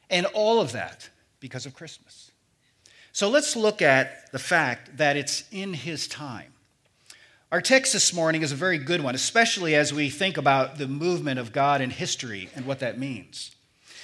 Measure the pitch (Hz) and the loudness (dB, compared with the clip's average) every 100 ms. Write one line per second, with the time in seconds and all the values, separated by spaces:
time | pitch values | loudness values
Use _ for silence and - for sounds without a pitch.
0 | - 180 190 - 214 233 156 117 85 - | -2 0 0 2 4 4 2 -2 -8 -10
1 | - _ _ _ 135 127 131 131 160 - | -20 _ _ _ -14 -12 -12 -14 -20 -20
2 | _ - - _ _ _ _ _ _ - | _ -20 -20 _ _ _ _ _ _ -20
3 | - - 202 277 294 233 214 208 160 135 | -12 -2 2 2 2 0 0 4 4 4
4 | 131 - - 135 - 175 143 120 - 127 | 2 -4 -12 -10 0 0 2 -4 -8 -2
5 | 147 143 139 - - 196 196 165 135 156 | 0 0 -2 -6 -6 -10 -8 -8 -8 -8
6 | - - 147 110 67 _ _ _ _ _ | -8 -10 -12 -12 -16 _ _ _ _ _
7 | - - _ _ _ 175 180 262 262 208 | -20 -20 _ _ _ -2 4 4 4 2
8 | - 175 160 160 156 135 185 170 131 170 | 2 2 2 2 0 0 0 0 0 -2
9 | 139 127 - 226 226 - 170 147 143 143 | 0 -2 0 4 4 2 2 4 4 0
10 | 143 - 190 160 143 135 131 147 135 143 | -2 -2 -2 2 4 4 2 -4 -6 -2
11 | 170 175 147 127 113 123 139 143 127 - | -2 -2 -2 -4 -4 0 2 2 0 -4
12 | 180 - 127 101 92 - 127 135 127 110 | -6 -6 -8 -10 -12 -10 -8 -6 -6 -6
13 | 139 120 - - - - _ _ - - | -8 -8 -12 -16 -16 -18 _ _ -20 -20